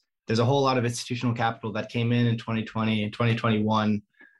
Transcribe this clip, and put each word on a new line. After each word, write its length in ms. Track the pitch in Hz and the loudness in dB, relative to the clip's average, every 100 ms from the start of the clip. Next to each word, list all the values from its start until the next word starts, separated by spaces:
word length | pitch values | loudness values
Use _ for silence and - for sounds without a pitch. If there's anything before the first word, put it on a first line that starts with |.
| _ _ - | _ _ -2
there's 120 | 113 | 0
a 60 | 117 | 2
whole 160 | 143 | 2
lot 160 | 135 127 | 2 2
of 80 | 120 | 0
institutional 480 | 120 - 120 123 | -4 -6 -4 -2
capital 380 | 120 117 117 110 | 0 -2 -2 -6
that 180 | 107 107 | -6 -6
came 220 | 123 117 | -2 0
in 160 | 120 120 | 2 2
in 100 | 117 | 0
twenty 260 | - 113 | -2 -4
twenty 400 | 110 113 110 107 | -4 -2 0 0
and 100 | 104 | -2
twenty 220 | - 117 113 | 0 0 2
twenty-one, 680 | 117 107 107 107 107 104 - _ - _ | 0 2 2 2 2 0 -4 _ -20 _